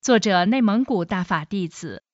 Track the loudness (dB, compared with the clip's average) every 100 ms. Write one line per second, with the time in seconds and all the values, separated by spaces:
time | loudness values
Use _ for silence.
0 | 2 2 4 2 2 2 2 2 0 -2
1 | -2 -4 -2 -4 -4 -6 -6 -8 -12 -12
2 | _